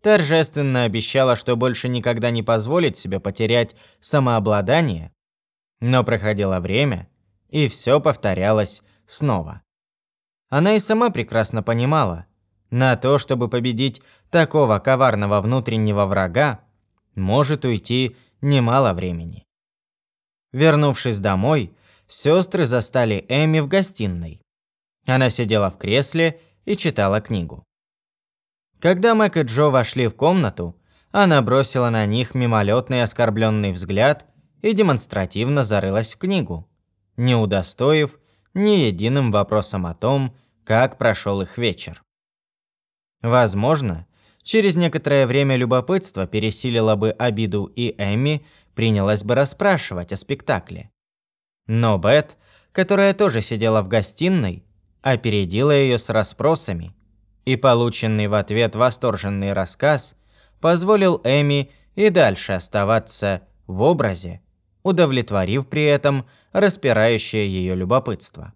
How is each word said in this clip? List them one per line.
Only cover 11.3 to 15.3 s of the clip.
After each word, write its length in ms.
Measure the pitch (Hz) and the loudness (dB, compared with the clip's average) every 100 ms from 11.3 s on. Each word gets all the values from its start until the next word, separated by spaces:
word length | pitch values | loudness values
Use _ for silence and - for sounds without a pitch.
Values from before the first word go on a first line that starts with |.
| 113 107 113 | -2 0 -2
понимала, 600 | 107 117 127 156 107 85 - _ _ _ _ | -2 -2 0 0 0 -4 -14 _ _ _ _
на 220 | 120 131 | 0 2
то, 240 | 120 131 139 | 2 2 2
чтобы 300 | - 127 120 | 0 -2 -2
победить 520 | 123 123 117 135 - _ _ _ | -2 -2 -2 -4 -6 _ _ _
такого 480 | 170 156 151 131 101 | 0 2 2 2 2
коварного 640 | - 131 131 104 101 | 2 4 4 2 0